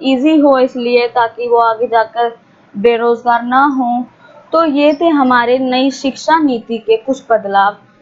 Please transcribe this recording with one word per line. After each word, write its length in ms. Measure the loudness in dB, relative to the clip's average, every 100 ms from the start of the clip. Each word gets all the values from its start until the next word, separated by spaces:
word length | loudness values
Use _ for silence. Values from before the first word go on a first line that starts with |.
easy 340 | -2 0 2 4
हो 200 | 4 4
इसलिए, 480 | 0 -2 0 0 0
ताकि 380 | -2 -2 -4 0
वो 100 | 2
आगे 280 | 2 0 0
जाकर 480 | 0 -2 -2 -4 -6 _ _ _
बेरोजगार 680 | -2 0 0 0 -2 0 -2
ना 200 | 0 0 2
हो। 340 | 0 -2 -4 -6 _ -20 -20 -4
तो 100 | -2 0
ये 280 | 2 2
थे 140 | 2 0
हमारे 480 | 2 2 2 0 -2
नई 300 | 0 0 -2
शिक्षा 460 | -2 -6 -6 -2 0
नीति 380 | 0 -2 -6 -6
के 180 | -2 -2
कुछ 260 | -2 -6 -2
बदलाव 480 | -2 0 0 0 -2 _ _